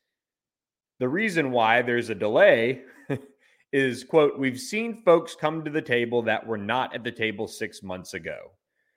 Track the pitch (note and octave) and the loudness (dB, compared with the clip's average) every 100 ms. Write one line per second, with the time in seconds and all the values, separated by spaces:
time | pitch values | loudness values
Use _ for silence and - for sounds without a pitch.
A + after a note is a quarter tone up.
0 | _ _ _ _ _ _ _ _ _ _ | _ _ _ _ _ _ _ _ _ _
1 | B2+ E3+ A3 E3 C#3 A#2+ A2+ A#2+ A#2+ A#2+ | -2 0 0 0 0 2 4 4 2 0
2 | A2 G2 G#2 C3+ G3 A#2+ A#2+ C3 - - | -2 -4 0 6 6 6 2 -4 -12 -20
3 | - C3+ - _ _ _ _ C#3 C3 A#2 | -8 -8 -10 _ _ _ _ 0 0 -2
4 | - D#3+ C#3+ - C3+ B2 - G#3+ A#3 A3 | 2 4 4 2 -4 -4 -6 -6 -6 0
5 | F3+ E3 E3 - D#3 D#3+ D3+ D3+ - A#2+ | 4 4 2 -4 -4 -4 -4 -6 0 0
6 | A#2+ A#2+ A2 G#2+ A2+ A2 G2+ B2 B2 B2 | 2 0 0 -2 -2 -6 -2 -2 -2 -6
7 | A#2 A#2 A2 G2+ G#2 - G#2+ - G2 F#2 | -8 -4 -4 -4 -8 -8 -10 -10 -12 -12
8 | E2+ F#2 D#2+ C2 - _ _ _ _ | -10 -12 -10 -12 -16 _ _ _ _